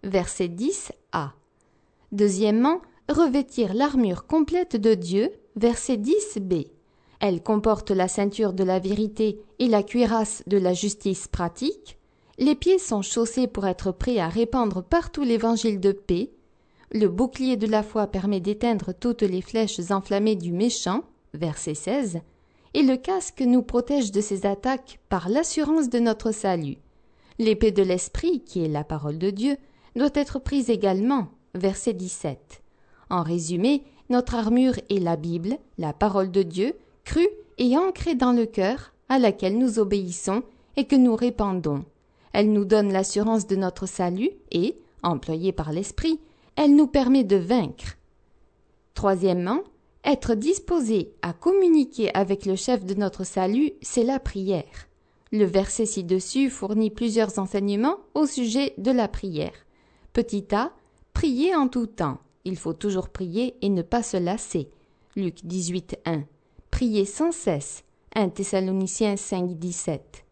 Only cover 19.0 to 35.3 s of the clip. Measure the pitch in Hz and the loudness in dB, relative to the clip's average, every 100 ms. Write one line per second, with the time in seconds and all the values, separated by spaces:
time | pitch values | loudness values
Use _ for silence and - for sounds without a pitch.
19 | 247 240 202 185 - 220 220 - 175 196 | -4 0 0 -2 -4 -2 -2 -2 -2 -4
20 | 190 202 214 208 170 175 226 233 - 208 | 0 0 2 0 -2 0 0 0 -4 -4
21 | 339 _ _ 151 160 151 - 151 - 262 | -6 _ _ -8 -6 -6 -8 -8 -4 -2
22 | 240 170 - _ _ _ _ - 277 254 | -2 -6 -12 _ _ _ _ 2 4 2
23 | 254 381 - - 254 247 247 247 247 285 | 0 -4 -4 -2 4 4 2 -2 0 0
24 | 220 196 208 196 196 196 254 262 - - | 0 -2 -2 -2 -2 -2 -2 -4 -6 -20
25 | _ 190 170 240 330 - 294 320 277 240 | _ -4 0 0 0 -2 2 2 2 2
26 | 233 220 226 214 196 180 147 - _ _ | 2 0 -2 -2 -2 -2 -4 -10 _ _
27 | _ _ _ - 220 214 220 196 190 180 | _ _ _ -2 2 4 2 4 2 2
28 | - - 330 320 - 185 160 147 151 156 | -2 -4 -2 -2 -4 -4 -2 -4 -4 -6
29 | 147 156 185 196 247 277 - _ _ - | -6 -4 -4 -2 -2 -2 -8 _ _ -2
30 | 277 285 285 269 - 277 233 220 196 190 | 0 0 -2 -4 -2 -2 0 2 2 2
31 | 220 277 185 _ _ 180 190 190 - 185 | 2 0 -2 _ _ -4 -2 -2 -4 -4
32 | 185 - 156 131 _ - - _ _ _ | -8 -8 -10 -10 _ -20 -20 _ _ _
33 | - 180 160 170 160 175 220 285 - _ | -6 -4 -2 -2 -2 -2 2 0 -2 _
34 | _ 247 247 240 214 240 262 247 - 196 | _ 0 0 -2 2 4 4 0 -2 -2
35 | 175 165 160 | 0 -2 -2